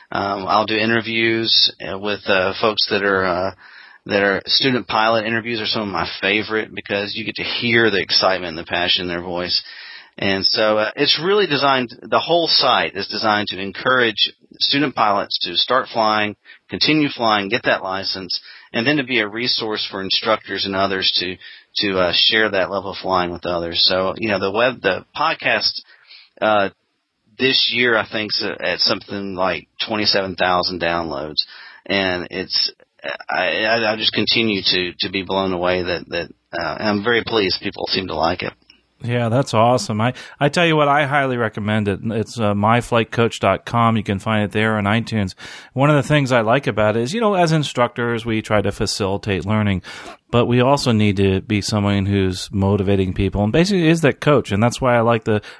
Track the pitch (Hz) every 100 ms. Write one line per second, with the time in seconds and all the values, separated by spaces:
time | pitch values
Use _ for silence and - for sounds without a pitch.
0 | - - 98 101 92 101 104 110 113 117
1 | 107 113 113 113 113 - - - - 95
2 | 104 101 - 98 92 95 117 104 - 104
3 | 101 95 92 87 95 - - - - -
4 | - 104 101 95 - - 139 123 98 113
5 | 110 113 107 117 110 117 107 120 104 87
6 | 82 - 95 104 101 110 - 98 - 101
7 | 101 104 107 104 92 - 120 117 113 95
8 | 80 - 98 92 90 82 87 87 90 -
9 | 90 87 87 87 90 - - - - -
10 | - - 101 98 - - 107 107 107 -
11 | 143 - 170 208 185 143 139 131 123 -
12 | 110 117 - 170 156 - 139 107 82 90
13 | 98 107 110 104 104 92 98 95 127 127
14 | 117 104 - - _ - - 143 147 127
15 | 110 101 87 - 92 87 - 127 110 120
16 | 107 107 107 101 - - - 95 - 156
17 | 143 - 117 107 98 123 - 98 95 95
18 | 95 98 92 - - - - 113 120 151
19 | 123 123 104 110 123 - 113 107 - 101
20 | 95 - 113 107 - 98 98 95 98 95
21 | 92 - 92 92 - - _ - 104 95
22 | 90 85 - 113 110 98 85 98 95 87
23 | 95 92 87 85 85 87 85 85 - 92
24 | 95 80 110 98 98 101 123 117 98 92
25 | - - 156 160 143 110 - - - -
26 | _ - - - 104 107 98 - _ _
27 | _ _ _ 110 127 131 - 117 123 110
28 | 98 113 104 - 107 - 90 87 - 107
29 | - 101 98 92 92 82 - - - 110
30 | 104 104 95 90 92 90 87 90 85 85
31 | 82 69 76 76 - - - - - 98
32 | 95 90 85 92 90 - - - - _
33 | 71 67 - 78 90 85 107 117 110 110
34 | 107 - 107 120 113 98 90 92 90 -
35 | 98 98 92 95 95 90 90 92 90 85
36 | - 85 82 - _ 85 82 - 107 104
37 | 107 117 104 113 95 - 104 92 87 -
38 | 92 78 80 90 101 - _ _ _ _
39 | 113 120 117 120 139 110 117 123 113 107
40 | 117 - - - 143 180 170 156 143 143
41 | 143 147 135 123 110 - 104 110 101 95
42 | 110 113 104 117 107 101 104 120 - 117
43 | 110 - 117 - 107 92 - 117 117 113
44 | 101 98 110 107 104 107 110 110 101 113
45 | 110 110 95 - - - - 127 143 151
46 | 127 147 131 123 107 131 139 104 107 110
47 | 120 214 220 196 170 160 139 - 120 -
48 | 120 117 117 110 - 107 101 - 104 -
49 | 98 98 - 95 95 107 104 92 - -
50 | - - _ 117 117 123 123 143 131 107
51 | 104 98 98 95 - 104 - 107 101 101
52 | 98 101 95 90 - 101 98 101 98 98
53 | 95 92 98 95 104 147 185 196 160 170
54 | 175 - 151 139 - 120 117 - 131 120
55 | 113 117 113 104 -